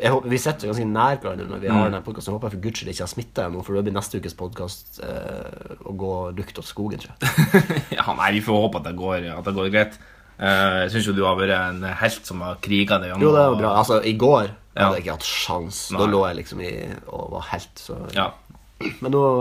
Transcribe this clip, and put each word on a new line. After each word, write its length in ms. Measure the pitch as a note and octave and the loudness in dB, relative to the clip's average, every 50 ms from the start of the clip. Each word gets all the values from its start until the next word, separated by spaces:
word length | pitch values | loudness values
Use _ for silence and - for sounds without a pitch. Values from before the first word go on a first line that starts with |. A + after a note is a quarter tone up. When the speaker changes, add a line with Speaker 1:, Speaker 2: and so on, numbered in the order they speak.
Speaker 1:
jeg 100 | - A#2 | 2 2
håper, 180 | C3 C3 B2+ A#2+ B2 | 2 2 0 0 -2
vi 60 | B2+ | 0
sitter 300 | - D3+ D3+ - G#2 G#2 | 0 -2 -4 -4 -4 -4
ganske 160 | G#2 A#2 A2+ G#2+ | -2 -2 -2 0
nær 300 | G#2+ A2 A#2+ C3+ C#3+ C3+ | 2 2 2 2 2 0
hverandre 240 | - F#2+ F#2 F#2 F#2 F2+ | -4 -6 -6 -6 -8 -8
når 120 | F#2+ F#2+ | -8 -6
vi 80 | G2 G2 | -2 2
har 80 | A2 G#2+ | 4 4
Speaker 2:
Mm. 140 | A2 G#2+ | 4 4
Speaker 1:
denne 100 | G2+ F#2 | 0 -4
podcasten. 300 | - - G#2+ - - G2 G2+ | -6 -8 -10 -8 -6 -6 -6
Jeg 60 | A2 | -4
håper 100 | B2 A2 G2+ | -6 -6 -6
for 80 | F#2 F#2 | -6 -6
Guds 160 | A#2 A2+ - | -6 -6 -6
skyld 80 | - F#2+ | -10 -8
ikke 160 | F#2 - F2+ | -8 -8 -8
har 60 | F2 - | -8 -8
smittet 380 | - A#2 - - - G2 F2 E2+ | -10 -10 -6 -6 -4 -4 -4 -4
nå, 80 | F2+ F#2 | -8 -6
for 140 | - G2 G2 | -2 -2 0
da 60 | G2+ | 0
blir 80 | G#2 G2 | 0 -2
neste 240 | G2 G2 - - G2+ | -2 -4 -4 -6 -8
ukes 160 | - F2+ - | -8 -8 -10
podcast, 640 | - F2+ F#2 A2 - F2 F#2+ - - - - - - - | -10 -10 -10 -8 -8 -10 -10 -10 -14 -16 -20 -16 -14 -12
eh, 680 | - - - - - - - - - - - - - - - - | -10 -8 -8 -8 -10 -10 -10 -12 -12 -14 -16 -16 -16 -18 -16 -12
å 80 | - G2 | -12 -8
gå 200 | F#2 G2 F#2+ F#2 F2+ F#2 F2+ F2 | -6 -4 -4 -4 -4 -6 -6 -8
lukt 220 | F#2 F#2+ - - - | -8 -10 -10 -12 -14
av 80 | - | -14
skogen, 320 | - - - G#2 G#2+ - - - | -12 -8 -6 -6 -6 -6 -8 -12
tror 80 | - - - | -16 -12 -4
jeg. 640 | - C3 - - D3+ - - F#3+ D3 - E3 D3+ - - | -4 0 2 2 2 6 6 6 6 6 0 -4 -4 -4
Speaker 2:
<laughs> 80 | - - | -2 -2
Ja, 80 | - - - - | 0 0 0 0
nei, 140 | F2+ G2 G2+ | 2 2 2
vi 80 | G#2 | 2
får 160 | A2 A#2 G#2+ G#2 G#2+ | 2 2 2 4 4
håpe 160 | G#2+ - - | 2 0 -2
at 80 | D2 E2 | -6 -6
det 60 | F2 F2 | -6 -4
går, 320 | F2+ F#2+ F#2 F2+ F2 E2+ D#2+ E2+ | -4 -2 -2 -2 -4 -6 -8 -6
at 80 | F2+ | -6
det 80 | G2 G2 | -4 -2
går 160 | G2 F#2+ F#2+ | -2 -2 2
greit. 300 | G2+ G#2+ G#2+ G#2+ - - - - - - - - - - | 4 2 2 2 -2 -14 -20 -20 -20 -20 -20 -20 -10 -2
Eh, 380 | G2 G2 G2 F#2+ G2 G2 F#2 F#2 F#2 F#2 | 2 4 4 6 4 4 4 2 0 0
jeg 80 | G#2 | 0
synes 160 | A2+ G#2 G#2 | 0 0 2
jo 20 | G2 | 2
du 80 | G2 F#2+ | 2 4
har 140 | F#2 F#2 F#2 | 4 4 2
vært 160 | G2 G2 F#2+ | 2 2 2
en 320 | F#2 F#2 F2+ F2+ F2+ F#2+ F#2+ F2+ - | 2 0 -2 -4 -6 -6 -6 -2 0
helt 240 | A2+ A2 A2 - - | 0 0 0 -2 -8
som 160 | - F#2 F2+ | -10 -8 -8
har 160 | F2 F2+ F2+ - - | -6 -8 -8 -8 -2
kriget 320 | G2+ G2+ G2+ G2+ G2+ G#2+ F#2+ F2+ | 0 2 2 4 4 2 2 2
det 60 | F2+ F2+ | -2 0
gjennom. 80 | F#2+ | 4
Speaker 1:
Jo, 140 | C#3 D3+ D3+ D3 | 6 6 8 8
det 60 | C#3+ | 8
er 80 | C#3 B2 | 6 6
jo 80 | G#2 | 4
bra. 140 | G#2 G#2+ G2 G#2+ | 2 4 4 4
Altså, 240 | A2 - A#2 G#2+ | 4 6 4 4
i 140 | G#2 A2+ A2 G#2+ | 4 2 2 4
går 320 | A#2+ C3+ D3 A#2+ G#2 G2 G#2 - - _ | 6 6 6 6 4 0 -6 -12 -20 _
Speaker 2:
Ja. 140 | - - G2+ G2 | 0 2 4 4
Speaker 1:
hadde 80 | F#2+ F2 | 4 0
jeg 60 | F2 | -2
ikke 140 | F2 D#2 D#2 | -6 -8 -6
hatt 100 | - - | -6 -4
sjans. 500 | - - - - E2 F2+ E2+ E2 G2+ - - - | -4 -4 -2 -2 -2 -4 -4 -6 -8 -10 -8 -6
Da 60 | F#2+ F#2 | 0 0
Speaker 2:
Nei. 60 | G2+ G#2+ G2+ | 2 4 4
Speaker 1:
lå 60 | G2 F#2+ F#2 | 2 2 2
jeg 60 | F2 - | -2 -6
liksom 240 | - - G2+ F#2+ F2+ | -10 -10 -10 -8 -8
i, 80 | F2+ - - - - - - - - | -8 -8 -8 -8 -10 -12 -12 -14 -12
og 180 | - - - - | -10 -10 -10 -8
var 120 | - F2+ F2+ - | -8 -8 -8 -6
helt, 240 | - E2+ - - _ | -8 -8 -8 -12 _
så 220 | - - - - - F#2 - - | -20 -14 -12 -12 -10 -10 -6 -2
Speaker 2:
Ja. 140 | G2 F#2+ F2+ - - - - - - - - _ - - D4+ B2 - | -2 -2 -2 -4 -10 -20 -20 -20 -20 -20 -20 _ -8 -8 -8 -8 -6
Speaker 1:
Men 100 | B2+ C3 | -4 0
nå 100 | C3+ C#3 C#3 C3+ B2+ B2 | 2 4 4 4 4 4